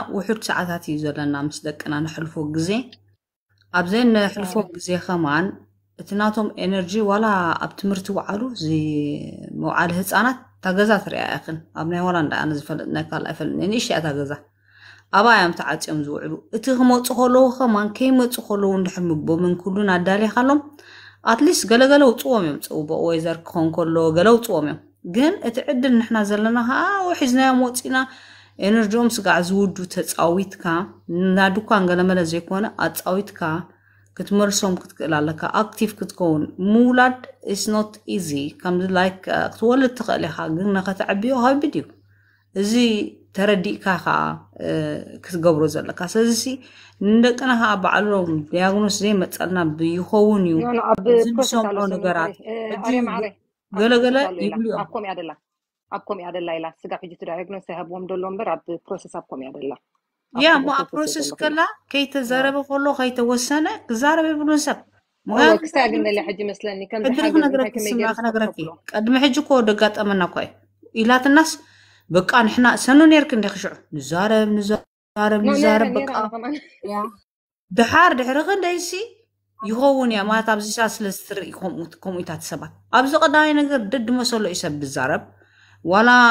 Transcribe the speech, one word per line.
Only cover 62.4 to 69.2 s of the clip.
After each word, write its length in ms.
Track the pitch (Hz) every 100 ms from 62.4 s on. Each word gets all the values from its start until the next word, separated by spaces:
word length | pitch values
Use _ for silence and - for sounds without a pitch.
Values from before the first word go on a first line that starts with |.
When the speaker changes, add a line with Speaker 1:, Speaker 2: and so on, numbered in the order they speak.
| 269 277
Speaker 3:
እ። 100 | 269
Speaker 1:
ከሎ 200 | 277 285
ከይተወሰነ 720 | 262 254 247 240 247 247 294 339 440
ክዛረብ 420 | - 226 285 330 320
የብሉን 340 | 302 302 302
ሰብ። 180 | 285 - - _ _ _ -
Speaker 3:
እወ፣ 80 |
Speaker 1:
ምክንያቱ 240 | 220 302 320
Speaker 3:
ክሳብ 260 | 320 294 240
ግን 160 | 214
ደሊ 160 | 214 202
ሕጂ 180 | 208 196
ይመስለኒ 420 | 208 190 208 190
ከም 200 | 196 220
Speaker 1:
ሕጂ 120 | 214
Speaker 3:
ዝሓገዝ 180 | 262 311
Speaker 1:
ክነግረኪ 300 | 311 285 262
Speaker 3:
እንታይ 100 | 220
ከመይ 180 | 233 208
Speaker 1:
ስምዐ 100 | 233
Speaker 3:
ገይሩ 140 | 226
Speaker 1:
ክነግረኪ። 360 | 220 233 220 214
Speaker 3:
ክፈትሎ? 180 | 175 160 170 -
Speaker 1:
ቅድሚ 260 | 214 220
ሕጂ 180 | 262